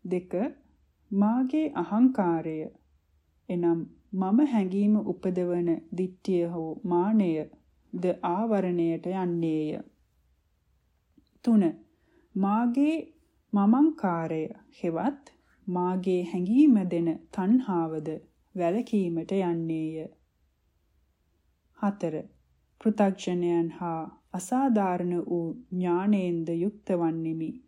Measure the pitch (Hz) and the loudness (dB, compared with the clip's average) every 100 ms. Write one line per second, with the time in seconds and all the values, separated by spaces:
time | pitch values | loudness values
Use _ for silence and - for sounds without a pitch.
0 | 185 180 180 180 269 - _ _ _ _ | -4 -6 -4 -4 -4 -8 _ _ _ _
1 | _ 196 208 240 262 302 311 - 175 208 | _ 0 2 2 0 0 -2 -4 -2 4
2 | 254 254 180 165 160 156 156 - _ _ | 4 4 0 0 -4 -6 -10 -14 _ _
3 | _ _ _ _ - 180 175 170 165 - | _ _ _ _ -6 0 2 0 -2 -14
4 | _ 190 190 226 294 226 185 190 208 214 | _ -2 2 4 4 2 0 2 2 2
5 | 214 - 190 180 180 175 175 160 - 175 | 0 -4 -2 0 0 0 0 -2 -4 -4
6 | 185 185 - 180 170 170 160 151 180 175 | -4 -4 -2 0 0 -4 -8 -6 -2 0
7 | 190 220 185 156 151 - _ _ _ 175 | 4 4 4 0 -4 -14 _ _ _ -4
8 | 180 175 180 175 226 202 185 175 165 165 | -2 -2 -2 0 2 2 2 0 0 0
9 | 175 190 180 170 165 156 151 - - _ | -4 -4 -2 0 0 0 -2 -6 -12 _
10 | _ _ _ _ _ _ _ _ _ _ | _ _ _ _ _ _ _ _ _ _
11 | _ _ _ _ - 220 170 - - _ | _ _ _ _ 2 4 4 -2 -18 _
12 | _ _ _ 190 196 214 240 240 294 320 | _ _ _ -2 0 2 0 2 2 0
13 | - _ _ _ _ 208 202 247 311 311 | -8 _ _ _ _ 2 4 6 4 4
14 | 190 170 160 160 156 - _ - 175 165 | -2 -2 -2 -4 -4 -10 _ -6 -4 -2
15 | 214 285 - _ _ _ - 180 180 185 | -2 -4 -18 _ _ _ -6 -2 0 -2
16 | 185 180 175 180 180 247 302 220 180 170 | 0 -2 -2 -4 2 6 6 6 2 0
17 | 170 156 - - 185 254 254 175 165 160 | -2 -4 -8 -4 2 2 2 -2 -2 -4
18 | 156 156 - _ _ 185 170 202 240 214 | -6 -10 -14 _ _ -4 -2 -2 -2 -2
19 | 180 165 156 196 180 170 165 160 156 156 | 0 -4 -2 -2 -2 -2 -4 -4 -6 -8
20 | 156 _ _ _ _ _ _ _ _ _ | -12 _ _ _ _ _ _ _ _ _
21 | _ _ _ _ _ _ _ _ 202 196 | _ _ _ _ _ _ _ _ -4 -2
22 | 170 156 - _ _ _ _ _ 220 214 | -6 -6 -10 _ _ _ _ _ -2 2
23 | 196 190 - 180 175 170 165 - 175 160 | 2 2 -4 -2 2 2 0 -4 -8 -6
24 | 160 - _ 185 - 247 277 214 190 180 | -8 -16 _ -10 -2 0 2 2 2 0
25 | 175 175 - 175 165 247 - 180 180 175 | -2 -2 -2 -4 -4 -8 -8 -4 0 0
26 | 202 208 180 170 165 170 196 208 - 180 | 2 2 0 -2 -2 -2 -4 -6 -4 0
27 | 165 165 160 160 160 - | 0 -2 -4 -4 -6 -10